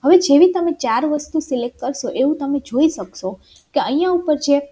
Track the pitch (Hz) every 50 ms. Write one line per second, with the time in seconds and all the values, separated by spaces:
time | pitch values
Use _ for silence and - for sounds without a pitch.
0 | - 269 349 370 359 - 277 285 339 370 359 370 349 339 311 - - 240 220 240
1 | 277 311 302 294 294 - - 320 311 - 269 247 240 247 _ _ - 254 277 -
2 | - 226 - - 262 285 302 - 277 277 277 277 269 - 220 247 302 320 320 -
3 | 208 185 _ - - 185 190 190 _ _ _ - _ _ _ - 160 185 254 294
4 | 349 370 359 349 359 339 302 294 302 - 285 285 285 285